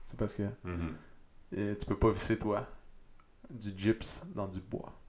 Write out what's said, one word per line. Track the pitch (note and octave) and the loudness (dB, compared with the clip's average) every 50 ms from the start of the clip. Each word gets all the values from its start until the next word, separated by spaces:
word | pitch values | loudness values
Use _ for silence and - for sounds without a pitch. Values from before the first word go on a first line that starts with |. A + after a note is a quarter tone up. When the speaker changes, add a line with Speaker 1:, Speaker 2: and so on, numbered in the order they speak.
| - | -12
Speaker 1:
C'est | - - - | -8 -2 0
parce | A2 G2+ - | 0 0 0
que | - G#2 G2+ A2+ - - | 0 0 0 -2 -4 -4
Speaker 2:
Mhm. | F#2 F2 E2+ E2+ E2 D#2 D#2+ - - - - - - - - - - - F#2+ | -4 -2 0 0 -2 -2 -6 -12 -16 -20 -20 -20 -20 -20 -20 -12 -6 -2 0
Speaker 1:
euh, | G#2 G#2 G#2 G2+ | 2 2 0 0
tu | - | 2
peux | - G#2 - | 0 4 6
pas | - A2 | 8 6
visser, | G#2 G2 - - A2+ A2 | 6 6 4 2 2 2
toi, | - A2 G#2 G#2 - - - - - - - - - - - - - - - - - - | 4 2 2 2 0 -2 -8 -14 -16 -18 -18 -18 -18 -18 -20 -20 -20 -20 -20 -20 -16 -14
du | - A#2 G#2 G#2 G2 F#2 | -12 -8 -6 -6 -4 2
gyps | G2 G#2+ A2 - - - - - - F3 G3 | 4 4 4 4 2 -6 -6 -8 -8 -8 -4
dans | - G2+ F#2+ | -4 -4 -4
du | F#2 F#2+ | -4 -6
bois. | F#2+ - - - - - - - - | -6 -4 -6 -6 -6 -6 -12 -14 -12